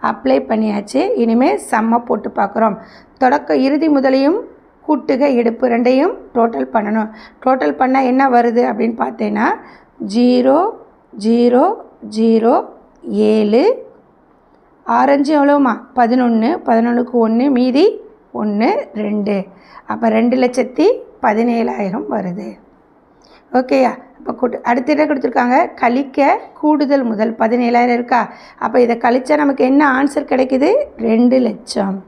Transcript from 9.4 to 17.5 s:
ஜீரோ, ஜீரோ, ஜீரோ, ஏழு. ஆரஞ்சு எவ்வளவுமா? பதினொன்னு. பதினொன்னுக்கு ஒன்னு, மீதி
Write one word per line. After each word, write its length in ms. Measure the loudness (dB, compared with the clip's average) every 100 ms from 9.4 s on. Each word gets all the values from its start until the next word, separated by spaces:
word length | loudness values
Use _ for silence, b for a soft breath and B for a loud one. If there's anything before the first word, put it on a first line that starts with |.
| -2 -4 B B B _ -6 0
ஜீரோ, 540 | 2 4 2 2 0 -6 -18 _ _ -6
ஜீரோ, 540 | 0 2 4 4 2 -2 -12 _ -12 -2
ஜீரோ, 500 | 2 2 2 0 -2 -14 _ _
ஏழு. 920 | -8 -2 2 2 2 2 2 0 -6 -20 _ _ _ _ _ _ _ _
ஆரஞ்சு 480 | -4 0 2 2 2 2
எவ்வளவுமா? 380 | 4 4 2 -2 -8 -2
பதினொன்னு. 540 | 0 2 2 2 0 -2 0
பதினொன்னுக்கு 460 | 0 2 -2 -2
ஒன்னு, 380 | 0 0 2
மீதி 520 | 0